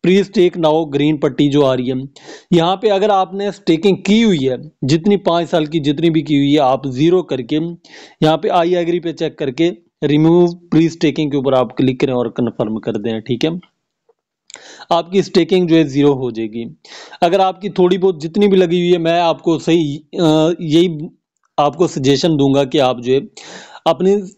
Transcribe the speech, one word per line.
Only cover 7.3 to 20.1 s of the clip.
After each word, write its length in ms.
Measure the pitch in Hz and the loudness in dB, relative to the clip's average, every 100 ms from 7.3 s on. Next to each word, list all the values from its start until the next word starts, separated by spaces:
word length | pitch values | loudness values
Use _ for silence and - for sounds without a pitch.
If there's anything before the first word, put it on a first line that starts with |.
| 131 117 151 | -8 -4 -6
यहाँ 800 | 170 170 _ - - _ 156 160 | -6 -10 _ -20 -20 _ 0 0
पे 100 | 185 | 0
आई 240 | 180 170 180 | 0 0 0
एग्री 240 | 170 175 | -2 -4
पे 120 | 165 | -4
चेक 240 | 151 160 - | -6 -8 -4
करके 320 | 143 123 175 214 _ _ | -6 -2 -2 -2 _ _
रिमूव 480 | 147 151 160 170 175 175 - | 0 2 4 4 2 0 -2
प्री 180 | 160 165 | 0 0
स्टेकिंग 400 | 165 160 147 151 | 0 -2 -2 -4
के 60 | 143 | -2
ऊपर 180 | 135 | 0
आप 180 | 131 120 - | 0 0 -2
क्लिक 240 | 135 131 | -2 0
करें 120 | 139 | -2
और 140 | 123 117 - | -2 -4 -4
कन्फर्म 420 | 117 - 113 110 | -6 -4 -6 -4
कर 180 | 117 107 | -6 -6
दें, 220 | 110 110 | -6 -8
ठीक 220 | 110 - | -6 -4
है, 140 | 156 175 _ _ _ _ _ _ _ _ _ - - - - | -2 -4 _ _ _ _ _ _ _ _ _ -20 -20 -20 -2
आपकी 300 | 170 165 190 | -2 0 -2
स्टेकिंग 460 | - - 165 185 175 | 0 0 2 0 4
जो 80 | 165 | 2
है 80 | 151 | 2
ज़ीरो 260 | 135 143 | 2 2
हो 160 | 135 127 | 2 -4
जाएगी। 360 | 110 110 113 117 - - - - - | -6 -8 -8 -12 -16 -20 -20 -20 -2
अगर 180 | 175 190 | 0 2
आपकी 280 | 190 180 196 | 0 -2 -8
थोड़ी 260 | - 180 190 | 0 2 4
बहुत 220 | 190 160 | 0 -2
जितनी 260 | 160 202 208 | -4 0 2
भी 80 | 190 | 4
लगी 240 | 180 180 | 2 0
हुई 100 | 175 | 0
है, 80 | 180 | 0
मैं 200 | 165 170 | 0 0
आपको 380 | 170 160 - 156 | 0 -2 -2 -2
सही, 360 | - 170 151 143 | 0 0 0 -6
अ, 560 | _ | _